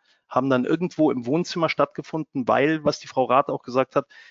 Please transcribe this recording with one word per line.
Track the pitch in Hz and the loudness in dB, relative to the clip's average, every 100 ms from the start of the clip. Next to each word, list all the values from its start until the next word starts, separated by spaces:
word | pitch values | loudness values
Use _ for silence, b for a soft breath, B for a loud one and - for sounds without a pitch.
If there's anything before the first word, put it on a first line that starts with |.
| _ _ _ | _ _ _
haben | 127 135 | -2 2
dann | 127 123 | 2 2
irgendwo | 165 180 - 156 | 0 -2 0 0
im | 123 117 | 0 -2
Wohnzimmer | 160 175 180 160 | -2 -2 -2 -2
stattgefunden, | - 143 - - 160 151 139 113 | 0 -2 -4 -8 -8 -6 -4 0
weil, | 113 147 160 | 2 2 0
was | 147 139 | -2 -2
die | - | -4
Frau | 131 120 | -2 2
Rath | 127 143 | 2 0
auch | 139 | -4
gesagt | - 123 131 143 | -2 -2 0 -2
hat, | - B B | -4 B B